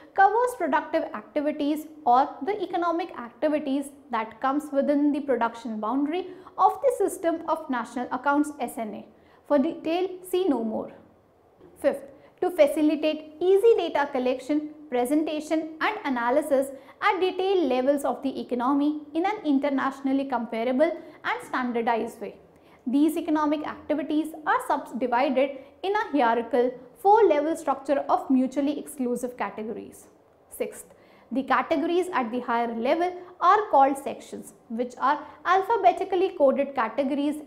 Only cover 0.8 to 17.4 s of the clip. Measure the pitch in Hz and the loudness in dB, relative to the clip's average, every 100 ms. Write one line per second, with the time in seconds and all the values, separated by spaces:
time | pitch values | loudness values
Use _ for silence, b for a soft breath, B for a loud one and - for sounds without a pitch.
0.8 | 311 320 302 - - 302 285 302 285 302 | 0 -4 -4 -10 -6 -2 -2 -2 -2 -2
1.8 | - - - 247 285 - 269 415 359 359 | -6 -6 4 4 4 -2 -6 -4 -4 -2
2.8 | 349 339 359 - 233 - 311 294 294 277 | -2 -2 -4 -10 -14 -4 -2 0 -2 -4
3.8 | 277 - - 226 220 - 262 285 - 277 | -4 -12 -8 -6 -6 -4 -2 -2 -2 -2
4.8 | 277 285 294 285 285 240 226 233 240 214 | 2 4 2 0 0 0 0 -4 -10 -6
5.8 | 214 269 294 359 359 B B - 392 415 | -2 0 0 -2 -6 B B 2 2 4
6.8 | 539 - 370 - 339 330 - 320 320 247 | 0 2 -2 0 -2 -2 -2 -4 -2 -4
7.8 | 233 254 247 262 285 285 294 - 240 233 | -4 -6 -6 -2 0 2 0 -2 -8 -6
8.8 | 220 214 - b b b - 294 311 - | -10 -10 -16 b b b 0 2 2 -2
9.8 | 311 339 370 - - 359 381 254 220 214 | -2 0 -2 -6 -4 0 2 0 -2 -4
10.8 | - - - _ _ _ _ _ - - | -8 -14 -20 _ _ _ _ _ -20 -2
11.8 | 285 226 - B B B 359 349 294 320 | -2 -2 -10 B B B -2 4 4 6
12.8 | 302 302 311 302 - - 359 392 466 415 | 2 2 0 -2 -8 -2 4 6 8 6
13.8 | 330 294 285 262 254 254 - 302 302 - | 4 0 0 0 -2 -2 0 -2 -2 -14
14.8 | - 247 247 302 320 302 - 320 311 - | -6 -2 2 2 0 -4 -2 -2 -2 -2
15.8 | 349 427 294 247 233 277 302 269 269 - | -2 -2 -4 -2 2 2 2 0 0 -6
16.8 | B B 403 381 370 370 | B B 0 2 0 0